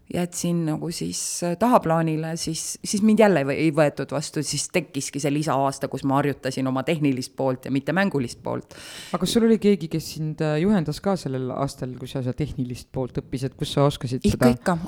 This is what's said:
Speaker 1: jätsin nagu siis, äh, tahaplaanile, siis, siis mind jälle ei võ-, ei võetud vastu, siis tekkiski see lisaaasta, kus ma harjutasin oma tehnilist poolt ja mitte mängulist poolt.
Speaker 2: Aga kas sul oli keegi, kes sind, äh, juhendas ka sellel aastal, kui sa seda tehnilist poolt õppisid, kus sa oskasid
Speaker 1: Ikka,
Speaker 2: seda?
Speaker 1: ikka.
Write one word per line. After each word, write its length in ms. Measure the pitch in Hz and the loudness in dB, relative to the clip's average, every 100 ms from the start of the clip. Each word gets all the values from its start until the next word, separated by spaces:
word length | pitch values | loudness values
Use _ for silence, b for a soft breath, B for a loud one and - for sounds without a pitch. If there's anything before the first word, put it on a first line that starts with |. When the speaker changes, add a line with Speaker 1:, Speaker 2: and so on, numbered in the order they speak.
| - | -8
Speaker 1:
jätsin 520 | 175 175 - 175 170 160 | -4 -4 -4 -2 0 0
nagu 240 | 151 151 | -2 -4
siis, 280 | - 170 180 - - | -6 -6 -6 -6 -4
äh, 120 | 175 170 | -4 0
tahaplaanile, 800 | 240 226 165 165 160 156 160 165 | 4 4 4 2 2 0 -4 -6
siis, 420 | 165 160 - - | -6 -6 -6 -8
siis 180 | - 202 | -4 2
mind 180 | 220 214 | 4 6
jälle 200 | 208 160 | 6 6
ei 60 | 139 | 2
võ-, 80 | 135 | 2
ei 160 | 156 | 2
võetud 400 | 147 147 - 135 | 4 2 2 -4
vastu, 320 | 143 - 156 | -4 -4 -6
siis 240 | 139 143 - | -4 -4 -2
tekkiski 500 | 185 - 135 - 147 | -4 -4 -6 -6 -4
see 120 | 139 | -2
lisaaasta, 540 | 147 156 135 139 - 135 | 0 0 0 0 -2 -6
kus 140 | 139 | -4
ma 140 | 135 135 | 0 2
harjutasin 480 | 147 127 135 131 131 | 2 -2 -4 -2 -2
oma 140 | 131 | -2
tehnilist 500 | 131 160 147 127 - - | 0 2 2 0 -4 -2
poolt 300 | 135 127 - | -2 -2 -2
ja 60 | |
mitte 240 | 135 143 175 | -2 0 2
mängulist 460 | 196 139 117 - | 2 0 -4 -6
poolt. 320 | 120 123 - B B B B | -8 -6 -8 B B B B
Speaker 2:
Aga 80 | 180 | -2
kas 100 | 180 | 0
sul 140 | 226 226 | 4 4
oli 100 | 220 | 6
keegi, 240 | 208 190 160 | 4 2 0
kes 220 | 160 - | -4 -6
sind, 300 | 151 156 151 | -6 -6 -2
äh, 140 | 156 151 | 0 2
juhendas 380 | 196 208 151 147 | 2 2 2 -2
ka 140 | 196 190 | -2 -2
sellel 320 | 139 131 127 | -2 -4 -4
aastal, 440 | - 139 - 127 127 | -2 -4 -4 -10 -8
kui 140 | 131 | -8
sa 100 | 139 | -4
seda 140 | 127 120 | -4 -2
tehnilist 540 | 143 - 123 117 - | -4 -4 -6 -8 -8
poolt 260 | 131 123 - | -6 -4 -6
õppisid, 320 | - 127 131 - | -6 -6 -6 -4
kus 160 | 147 | -2
sa 140 | 139 143 | 2 2
oskasid 320 | - 120 127 | 2 -4 0
Speaker 1:
Ikka, 160 | 208 - | 2 4
Speaker 2:
seda? 140 | 247 | 4
Speaker 1:
ikka. 260 | 123 - 165 | 4 0 -2